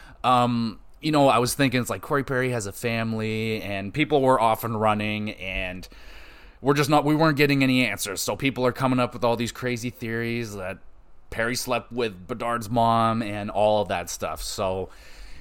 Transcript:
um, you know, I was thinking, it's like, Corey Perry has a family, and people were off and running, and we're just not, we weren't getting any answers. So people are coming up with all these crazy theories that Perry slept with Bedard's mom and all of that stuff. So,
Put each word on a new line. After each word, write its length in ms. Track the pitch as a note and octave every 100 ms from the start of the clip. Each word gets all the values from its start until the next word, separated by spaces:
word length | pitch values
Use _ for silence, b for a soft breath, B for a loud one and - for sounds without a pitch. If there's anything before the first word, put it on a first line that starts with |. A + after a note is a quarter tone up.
| B B
um, 560 | B2 B2 B2 A#2+ A2+ G2 - -
you 100 | D3+
know, 160 | D3+ C#3
I 100 | A#2
was 140 | B2
thinking, 300 | - C#3 B2
it's 80 | A#2
like, 100 | G2+
Corey 240 | - C#3+
Perry 240 | C3+ C3 B2+
has 120 | A#2+
a 80 | G2
family, 880 | G2 A#2+ A2+ A2+ A2 A2 A2 A2+ A2
and 320 | F#2+ G2 G2
people 300 | F#2+ D3+ D3
were 180 | C3 B2+
off 240 | A2+ A2
and 160 | A#2 A2+
running, 520 | G#2+ G#2 G#2+ G#2+ G#2+
and 540 | - F#2+ F#2+ F#2 F#2 F2 B B B B B B B
we're 100 | B2
just 160 | C#3+ C#3
not, 160 | D3+
we 100 | C#3+
weren't 220 | D3+ D#3+ C#3+
getting 260 | D3 C#3+
any 220 | C3 B2+
answers. 380 | B2 G2+ - F#2
So 140 | - G#2
people 280 | C3+ B2
are 80 | B2+
coming 260 | A#2+ C3+ B2+
up 140 | B2
with 100 | -
all 140 | A#2+ A#2
these 160 | A#2
crazy 380 | - B2+ B2 A#2+
theories 640 | - A2+ A2+ A#2 A#2 A#2 G2+
that 220 | F#2 F#2 - - - - -
Perry 260 | - A2+ B2
slept 340 | - B2 G#2
with 380 | A#2 A#2 F#2 F#2
Bedard's 420 | A#2+ A#2 A#2 G#2
mom 500 | A#2+ A#2 A2+ A2+ A2+
and 300 | A2 G#2 G#2
all 320 | G2 G#2+ G#2+
of 60 | G2
that 200 | F#2+ F2
stuff. 320 | - F2+ D#2
So, 480 | - - G2 F#2+ F#2 B B B B B